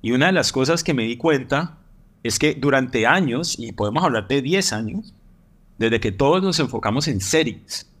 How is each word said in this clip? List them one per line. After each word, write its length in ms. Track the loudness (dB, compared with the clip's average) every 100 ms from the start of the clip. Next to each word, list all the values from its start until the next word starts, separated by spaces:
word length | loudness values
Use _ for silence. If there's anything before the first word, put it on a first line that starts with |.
Y 80 | 0
una 160 | 2 4
de 60 |
las 180 | 2 0
cosas 320 | 0 0 0
que 120 | 0
me 100 | -2
di 120 | -2 -2
cuenta 600 | 2 0 0 -4 -4 -10 -20 -20 -20 _
es 140 | -6 0
que 160 | 0
durante 520 | 2 2 2 2 2 4
años, 500 | 4 2 -2 -4 -6
y 140 | -10
podemos 300 | -4 -2 0
hablar 240 | 0 0 0
de 160 | -2
diez 300 | 0 0 0
años, 420 | -4 -6 -6 -10 -20 -20 -20 _ _ _ -2
desde 200 | 0 2
que 140 | -2
todos 300 | 0 2 4
nos 180 | 2 0
enfocamos 480 | -2 -2 -2 -2 -2
en 140 | -4
series, 680 | 0 0 0 -4 -12 -14 -14 _